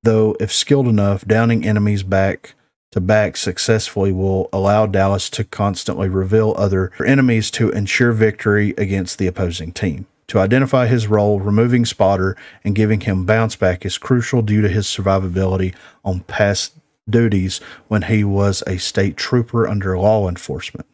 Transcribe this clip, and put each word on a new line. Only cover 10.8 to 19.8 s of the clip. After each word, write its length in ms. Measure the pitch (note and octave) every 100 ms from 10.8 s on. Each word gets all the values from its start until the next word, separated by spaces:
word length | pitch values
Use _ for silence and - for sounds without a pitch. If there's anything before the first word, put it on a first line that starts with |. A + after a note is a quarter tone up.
| A#2+
his 220 | B2 G#2+
role, 320 | G#2+ G#2 G2+
removing 460 | G2+ G#2 A#2+ B2 A#2
Spotter 520 | - G2 G2 F#2+ F#2+ - -
and 120 | G2+ G#2
giving 260 | G#2+ G#2+
him 240 | G#2 F#2+ F2+
bounce 300 | A2 A2 -
back 280 | F#2+ G2 F#2+
is 120 | -
crucial 460 | - B2 A#2 B2+
due 180 | G#2+ G#2+
to 80 | G#2
his 160 | F#2+ G2+
survivability 880 | - G2 G2 F#2+ F2 F#2+ F#2 F#2 - - _ G2
on 140 | F2+
past 520 | - - G2+ G2+ - _ _ _ -
duties 480 | A2+ A#2 G2+ F#2 - - - _
when 160 | G#2+
he 200 | E2+ G#2+
was 380 | G2+ G2 G2+ F#2+ -
a 100 | F#2
state 400 | - - G2 D2+
trooper 500 | - B2+ A#2 A#2+ A2
under 300 | G#2